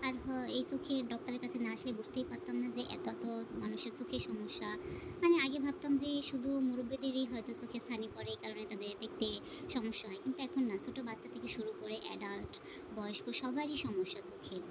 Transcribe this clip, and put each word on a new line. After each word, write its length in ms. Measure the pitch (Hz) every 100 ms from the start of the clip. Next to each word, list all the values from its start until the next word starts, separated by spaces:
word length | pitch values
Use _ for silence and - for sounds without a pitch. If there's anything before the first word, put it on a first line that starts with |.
| 262
আর 80 |
হ-, 360 | 254 247 262 247
এই 140 | 233 254
চোখের 380 | 269 - 269 240
ডক্টরের 300 | 233 - 247
কাছে 200 | 247 247
না 140 | 233
আসলে 200 | 220 262
বুঝতেই 320 | 220 220 -
পারতাম 320 | 123 120 - 120
না 120 | 123
যে 120 | 117
এত 280 | 123 - -
এত 180 | 117 233 226 226
মানুষের 400 | - 214 214 240 226
চোখে 200 | 247 254
সমস্যা। 580 | - 220 214 - 214 359 - - - -
মানে 140 | 349 339
আগে 220 | 269 285
ভাবতাম 380 | 285 277 294 277
যে 260 | 285 285
শুধু 380 | 285 269 254 277
মুরব্বিদেরই 640 | 262 247 240 262 269 262
হয়তো 300 | 262 247 226 -
চোখে 200 | 233 240 -
ছানি 200 | 233 220
পড়ে, 160 | 220 214
এই 60 | 220
কারণে 220 | 220 214
তাদের 240 | 214 208 202 202
দেখতে 400 | 220 - 220 208 - - -
সমস্যা 340 | 262 226 226 220
হয়, 100 | 190
কিন্তু 180 | 262 254
এখন 200 | 262 269
না, 160 | 247 196 -
ছোটো 160 | -
বাচ্চা 260 | 233 220 247
থেকে 140 | 233 226
শুরু 240 | - 214 214
করে 200 | 214 220
অ্যাডাল্ট, 540 | - 190 202 202 208 - - - - 214
বয়স্ক 360 | 208 208 -
সবারই 440 | 240 262 262 294 294
সমস্যা 440 | 262 196 190 214
চোখের। 400 | - - - 185 165